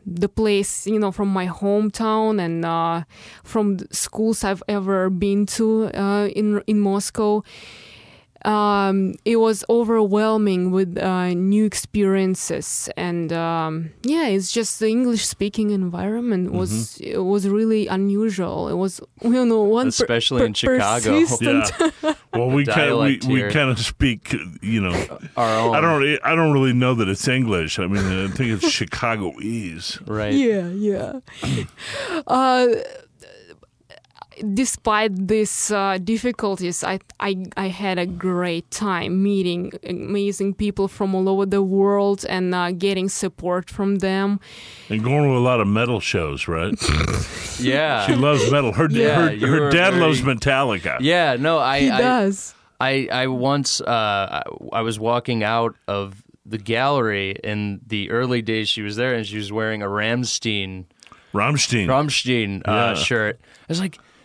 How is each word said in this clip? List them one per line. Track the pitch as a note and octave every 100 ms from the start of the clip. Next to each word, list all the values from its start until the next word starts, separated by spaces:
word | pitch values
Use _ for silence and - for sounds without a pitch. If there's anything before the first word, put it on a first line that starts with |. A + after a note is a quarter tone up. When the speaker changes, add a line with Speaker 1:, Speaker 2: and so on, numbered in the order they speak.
Speaker 1:
the | G3 E3+ G3+
place, | - A3 G3+ G3 - G3
you | G#3+
know, | G#3
from | F#3+ G3
my | F#3+ F3+
hometown | E3 G3+ G3+ G#3+ - A3+ A3 A3 G#3+
and, | E3+ E3
uh, | E3 E3 E3 E3+ D#3 - - -
from | - A3+ G#3 F#3+
the | -
schools | - - - A3 A3+
I've | G3+ G3 -
ever | G3+ F#3+ G3 F#3+
been | F3+ G3+ G3+ G3+ -
to, | A3 A3 A3
uh, | - G3 G3+ G#3 -
in, | G#3+ G#3 -
in | G#3
Moscow. | G3+ G3 - - G#3 G#3 - - - - - - - - _ _
Um, | - G#3+ G#3 G3+ G3 G3 F#3+ -
it | - A3+
was | A3 G#3 -
overwhelming | A#3 A3+ A3+ G#3 G#3 A3 A3 G#3 F3+ F3+
with, | F#3 F#3 F3
uh, | F#3 F#3 F3+
new | F3 F#3+ G#3
experiences, | G#3+ - - G#3 G3 F#3+ F#3+ F#3 - D3+ - - - -
and, | F3 E3+ D#3+
um, | E3 E3 E3 D#3+ D#3 E3 -
yeah, | B3 D#4+ D4
it's | G3 F#3
just | A#3 G#3+ -
the | A3
English-speaking | A3+ B3+ A3+ - - G3+ G#3+ G#3
environment | G3+ F3+ F3 F#3+ A3+ A#3+ F#3+ F3+
was, | - F#3
Speaker 2:
Mm-hmm. | A2 A2 - - -
Speaker 1:
it |
was | F#3 G3+ G3
really | G#3 A3+ A3 G#3
unusual. | F#3+ G3 G3+ A3 F#3+ F3+ - D#3
It |
was, | F3 F#3+ - - -
you | A#3 B3+ A#3+
know, | A3+
one | G#3 A3+ C4
per-, |
Speaker 3:
Especially | - A#3+ A#2 - B2+
Speaker 1:
per-, | A#2
Speaker 3:
in |
Chicago. | G2+ - B3+ G2+ A#2 D#3+ D4+
Speaker 1:
persistent | E4 - - C#4 - - D#4+ -
Speaker 2:
Yeah. | D4+ D4
Speaker 1:
<laughs> | _
Speaker 2:
Well, | - B2
we | C#3 C#3
kinda, | G#2+
we, | C#3+ - C#3 C3+
Speaker 3:
Dialect |
Speaker 2:
we | B2+ B2+
Speaker 3:
here. | G#2
Speaker 2:
kinda | D3+ C3+ A2
speak, | A2+ - C3+ A2 - - E2+ -
you | G2 A2
know, | F#2+ F2 E2 - - -
Speaker 3:
Our | A2+ A2
own. | A#2
Speaker 2:
I | C#3+
don't, | E3 D3+ C#3+ D3+
I | - E3
don't | D#3+
really | C#3 C3
know | B2 B2+
that | A#2+ G2
it's | G2 C3
English. | B2+ A#2 F#2 D#2 -
I | F2+
mean, | G2+
I | F#2+ F#2 G2
think | F#2+ B2 G#2+
it's | E4
<laughs> | -
Chicagoese. | G2+ - A#2+ A2 F#2 A#1+ G#2 A#2 F#2 D#2+ - - -
Speaker 3:
Right. | G#2+ G#2
Speaker 1:
Yeah, | C#4 B3 G3+ F3
yeah. | F#3+ G#3 G3 - C4 - -
<clears throat> | - B2+ - - - C#5+ C5 E4+ -
Uh, | B3+ C4 B3+ B3 A3+ - - - _ - G2 F2+ E2+ _ _ _ - _ - - - G#3
despite | G3 C4 - A#3 G#3 A3 F#3 F#3+
these, | A3 G#3 - -
uh, | G#3 G3 F#3+
difficulties, | F3+ A3+ B3 A#3 G#3 F#3+ F3+ F3
I, | - F#3+ - -
I, | G3+ F#3+ F#3 -
I | F#3+
had | F3+ G3+ F3+
a |
great | F3+ F3 F#3 F3+ F3+ E3+ -
time | - G#3 F3 A2 F#3
meeting | G3 G3 F3+ F3 F3+ - -
amazing | F3+ - G3+ G3+ G3 G3
people | F#3+ G#3 G3 G3
from | - G3
all | F#3+ F#3+
over | F#3+ G3
the | G3
world | F#3+ G3 G3 G3+ G3+ G3 -
and, | F#3 F#3
uh, | F3+ F3
getting | F3+ G3 F#3+ F#3+
support | - F#3+ - E3+ F3+ -
from | - G3 G3+
them. | F#3+ F#3+ G3 G3+ - - - - -
Speaker 2:
And | A2
going | A#2 D3
to | C#3+
a | B2+
lot | B2 B2
of | G2+
metal | G#2 A#2+ A2+
shows, | - G2 D#2 C#2 -
right? | E2 F2+ -
Speaker 3:
<laughs> | - D2 - - - - - -
Yeah. | B2+ C3+ D#3 B2 G2
Speaker 2:
She |
loves | B2 C#3+ C#3+ A#2+
metal. | C#3+ B2
Her, | - D#3+
Speaker 1:
Yeah. | D3 A2+
Speaker 2:
her, | - E3
Speaker 3:
Yeah, |
you | G#2+ -
Speaker 2:
her | D#3
Speaker 3:
were | C#3+
Speaker 2:
dad | E3 F#3+
loves | F3+ D#3+ C3
Speaker 3:
very | C3 A#2
Speaker 2:
Metallica. | C#3+ C3+ C3+ G2 E2+ B1
Speaker 3:
Yeah, | C#3 F3 D#3 B2
no, | D3+ E3
I, | B2+ C#3
Speaker 1:
He | -
Speaker 3:
I, | B2+
Speaker 1:
does. | B3 B3+ G3 G3 - - _ -
Speaker 3:
I, | C3 C3+ B2+
I | B2+ C3
once, | B2+ C3 C#3+ C3+ -
uh, | -
I, | A#2 G#2+ G2+ F#2+ C#2+ - - -
I | A2
was | A2+ G#2+
walking | A2+ A#2+ A#2+ A#2
out | G#2 A#2 A2+ - -
of | G2+ G2 G2 - _
the | - G#2+
gallery | G2+ A2+ C3+ C#3+ A2+ G2+ G2 G2
in | - G#2 G#2 G2 A2
the | G#2+ G2+
early | A#2 B2+ B2
days | A2 A2 G2+
she | A#2
was | G#2 G#2
there, | B2+
and | A#2+ G2+
she | G#2+
was | G2+
wearing | G#2+ A2 G#2+
a | G2+
Rammstein | G#2 G#2+ B2 A#2+ - A#2 G#2 F#2+ F#2+ F2+ _ - - _
Speaker 2:
Rammstein. | G2+ A#2 D3 - A#2+ F2+
Speaker 3:
Rammstein, | C3 D3 - B2 B2 G#2 G2 -
uh, |
Speaker 2:
Yeah. | G#2+ G2+
Speaker 3:
shirt. | F#2 - A#2 G#2+ -
I | _ - -
was | E3
like, | F#3+ - _ _